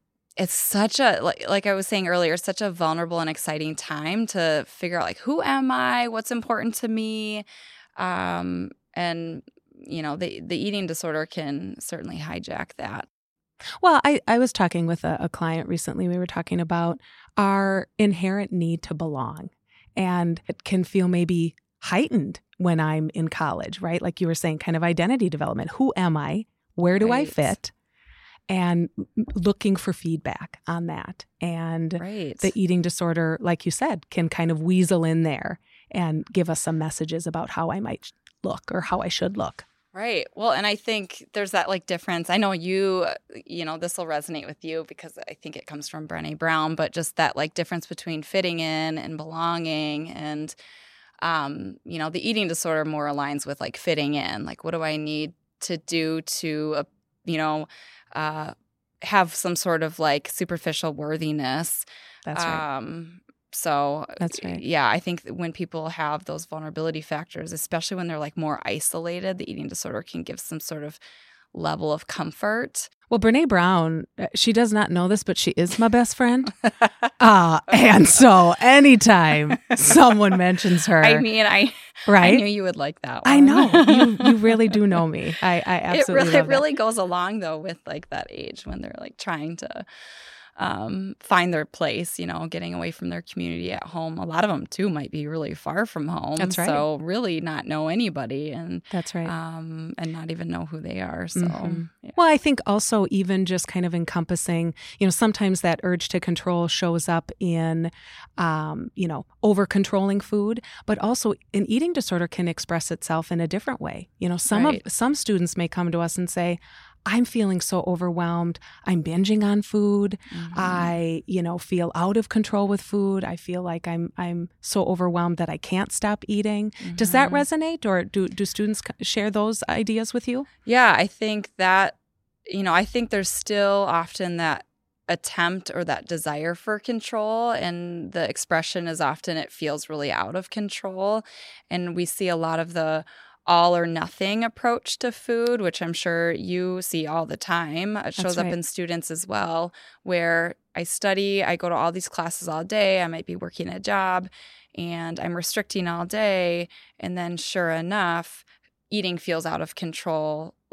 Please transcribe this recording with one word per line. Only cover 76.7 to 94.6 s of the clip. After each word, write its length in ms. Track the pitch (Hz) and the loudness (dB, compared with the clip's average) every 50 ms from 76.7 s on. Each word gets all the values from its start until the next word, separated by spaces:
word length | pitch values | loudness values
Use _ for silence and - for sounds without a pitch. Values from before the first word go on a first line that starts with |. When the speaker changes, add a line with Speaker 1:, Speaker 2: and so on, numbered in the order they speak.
| - - 233 - - - 233 233 - - | 4 4 2 2 2 2 -2 0 4 8
Speaker 2:
Uh, 400 | 247 226 208 185 170 165 156 - - - | 10 10 10 10 8 8 4 2 2 4
and 400 | 190 - 247 220 196 202 165 - | 6 8 10 10 10 10 10 10
so 460 | - - 262 233 196 185 175 170 180 - | 10 10 12 12 12 12 10 8 6 6
anytime 960 | 226 254 269 285 277 285 247 208 - 233 202 175 160 156 151 151 151 151 208 - _ - 240 | 8 10 12 12 12 12 12 10 10 10 8 10 8 6 6 4 4 2 0 -2 _ 0 2
someone 600 | - - - - 339 277 240 214 208 208 190 185 | 4 6 8 10 12 12 12 10 8 6 6 6
mentions 480 | 180 180 180 185 - - 180 180 165 - | 6 4 4 4 4 4 4 4 4 4
her, 160 | 214 170 156 | 6 6 8
Speaker 1:
I 180 | 156 - - - | 8 8 8 6
mean, 260 | 247 220 220 220 214 | 4 4 4 4 4
I, 260 | 208 - 196 233 - - - - - - - - | 6 6 4 4 2 0 -4 -18 -20 -14 -4 4
I 40 | 208 | 8
Speaker 2:
right? 260 | 202 185 175 180 226 | 8 10 10 10 8
Speaker 1:
knew 80 | 247 202 | 8 6
you 200 | 208 208 202 190 | 4 0 0 -2
would 120 | 180 170 | -2 -2
like 240 | 147 139 151 165 _ | -2 -4 -4 -6 _
that 200 | - - - - - | -10 -8 -4 2 4
Speaker 2:
I 120 | 262 285 | 8 10
Speaker 1:
one. 80 | 285 277 | 10 10
Speaker 2:
know. 380 | 277 302 - - 226 - 339 262 | 10 10 8 6 8 10 10 10
You, 300 | 311 285 247 - 233 208 - | 10 10 10 10 8 6 6
Speaker 1:
<laughs> 40 | - | 8
Speaker 2:
you 120 | - 233 | 8 8
really 320 | 214 214 226 226 220 226 208 | 8 6 4 6 6 4 4
do 180 | - 208 208 | 6 6 6
know 200 | 196 180 170 165 | 6 6 4 2
me. 280 | 160 165 175 - 165 160 - | 0 0 -4 -4 -4 -4 0
I, 220 | 185 185 175 170 - | 0 2 2 2 0
I 120 | - 180 | 0 -2
Speaker 1:
It 60 | 170 - | 0 0
Speaker 2:
absolutely 300 | 175 180 - 262 - 180 | 0 2 2 4 4 4
Speaker 1:
really, 200 | 269 - - 311 | 4 4 6 6
Speaker 2:
love 120 | 277 - | 4 4
Speaker 1:
it 20 | 269 | 4
really 220 | 269 269 302 302 | 2 2 2 0
Speaker 2:
that. 40 | 277 | 0
Speaker 1:
goes 220 | - 220 226 226 220 | 0 0 0 0 -2
along, 400 | 185 175 175 180 175 196 214 214 | -2 -2 -2 -2 -2 -2 -4 -4
though, 180 | 180 160 160 | -6 -6 -6
with, 220 | 156 170 190 170 - - | -6 -8 -10 -10 -10 -10
like, 240 | - 151 151 - - | -12 -12 -12 -10 -10
that 160 | - - - - | -10 -10 -10 -10
age 360 | - - - - - - - | -12 -12 -12 -12 -12 -14 -12
when 160 | - - - | -10 -10 -10
they're, 140 | - - - - | -10 -12 -12 -14
like, 180 | - - - | -16 -16 -14
trying 400 | - - 190 165 151 151 165 170 - | -12 -8 -6 -6 -6 -6 -8 -10 -10
to, 280 | - - - - - - - - - - - - - - - - - - _ | -12 -12 -12 -12 -14 -16 -18 -20 -20 -20 -20 -20 -20 -20 -20 -20 -20 -16 _
um, 600 | - 202 - - - 107 - 196 190 190 190 - _ | -6 -4 -4 -4 -6 -6 -6 -6 -6 -6 -8 -12 _
find 340 | - - 196 180 175 180 | -2 2 2 2 2 2
their 120 | 170 151 151 | 0 -2 -4
place, 520 | - - - 165 143 113 - 175 - - | -6 -6 -4 -4 -2 -2 -4 -6 -8 -8
you 100 | - 170 | -8 -8
know, 200 | 165 - 160 165 | -8 -6 -8 -8
getting 280 | 160 170 170 175 175 - | -8 -8 -8 -8 -8 -8
away 180 | - 170 165 | -6 -6 -8
from 160 | 165 - - - | -8 -8 -8 -8
their 140 | - 170 | -8 -8
community 500 | - - - 180 - 170 170 170 - 90 | -10 -10 -8 -8 -6 -6 -6 -6 -6 -6
at 100 | - - | -8 -8
home. 360 | - 160 175 165 160 160 160 175 | -10 -10 -10 -8 -8 -8 -8 -8
A 60 | 180 | -8
lot 200 | 165 160 170 208 | -4 -2 0 0
of 60 | 208 | 0
'em, 180 | 165 - | 0 -4